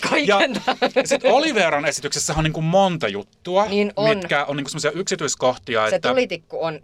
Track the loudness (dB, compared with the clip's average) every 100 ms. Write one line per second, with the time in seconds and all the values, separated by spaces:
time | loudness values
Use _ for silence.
0 | -2 0 2 2 2 -2 -4 -2 0 0
1 | 0 0 4 4 2 2 2 2 0 -4
2 | -4 -4 -2 -2 -2 -2 2 4 4 2
3 | -2 -4 -8 _ -2 0 2 0 0 0
4 | 0 0 0 0 0 -4 -6 -4 -2 -2
5 | -4 -4 -4 0 0 0 -2 0 0 0
6 | 0 0 -2 -6 -10 -6 -6 -8